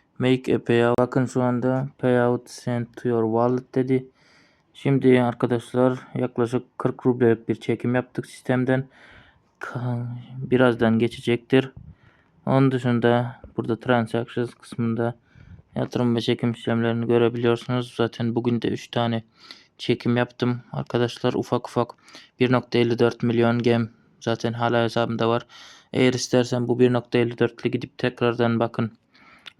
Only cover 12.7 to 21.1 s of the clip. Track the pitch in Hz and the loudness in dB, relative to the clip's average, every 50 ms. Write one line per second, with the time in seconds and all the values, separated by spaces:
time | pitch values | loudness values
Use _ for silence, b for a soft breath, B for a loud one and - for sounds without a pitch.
12.7 | 131 123 120 123 120 117 113 120 120 120 123 120 123 - - - - - 120 123 | 2 0 0 0 0 2 4 4 4 2 0 -2 -8 -14 -20 -10 -8 -6 -4 -4
13.7 | 113 107 - - 123 120 113 107 - 117 117 - - 123 120 117 - _ - - | -4 -4 0 0 2 2 2 0 -2 -4 -4 -4 -4 -6 -6 -6 -8 _ -20 -12
14.7 | - - 117 113 113 117 117 117 120 b b b b b b b b b b _ | -6 -4 -2 -2 -2 -2 -2 -4 -4 b b b b b b b b b b _
15.7 | _ 131 127 - - 123 123 120 117 113 - - 120 120 - 117 113 - - 120 | _ -6 -6 -4 -2 -2 0 0 0 0 0 -2 -2 0 -2 -4 -4 -4 -4 -4
16.7 | 117 113 117 117 117 117 117 117 117 120 117 117 120 120 120 120 117 117 - - | -2 0 0 -2 -2 -2 -2 0 2 2 2 2 0 0 0 0 0 0 -2 -4
17.7 | 123 123 120 120 - - 120 113 - - 123 113 117 123 117 123 120 113 - - | -4 -4 -4 -6 -4 -2 -2 -2 -2 -4 -4 -2 -2 -2 -2 0 -2 -2 -2 -4
18.7 | 107 - - - - 123 117 117 117 113 - B B B B B B B B B | -6 -6 -8 -8 -4 -2 -2 0 -2 -4 -6 B B B B B B B B B
19.7 | B _ - - 120 - - 123 120 120 123 - - - 123 123 123 123 - - | B _ -4 -4 -4 -2 0 0 0 0 0 -2 -2 -4 -2 -2 -2 -4 -6 -10
20.7 | - 139 139 - - 120 123 120 | -10 -10 -8 -4 -2 -2 0 -2